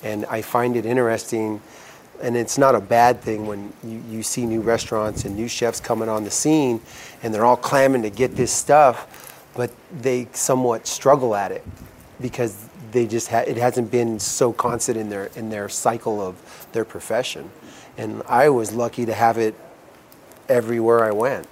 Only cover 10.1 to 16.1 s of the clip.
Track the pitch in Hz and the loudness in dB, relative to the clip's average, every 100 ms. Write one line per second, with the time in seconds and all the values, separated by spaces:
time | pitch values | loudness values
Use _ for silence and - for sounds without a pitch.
10.1 | 123 120 - - 127 127 113 - - 139 | -2 -4 -6 0 2 2 -2 -4 -2 4
11.1 | 143 127 104 98 92 - - - - - | 4 4 0 -2 -6 -12 -18 -20 -20 -20
12.1 | - 127 - 117 101 - - 117 117 117 | -12 -10 -4 -6 -6 -20 -20 -4 0 0
13.1 | 113 - 113 - 113 120 123 113 120 117 | -2 -2 -2 0 0 0 0 0 0 0
14.1 | 110 - - 127 113 120 117 - 113 107 | -2 -6 0 0 2 -2 -2 -2 -4 -4
15.1 | 101 101 - 110 107 101 - 123 117 117 | -6 -8 -10 -8 -8 -8 -2 -2 -2 -4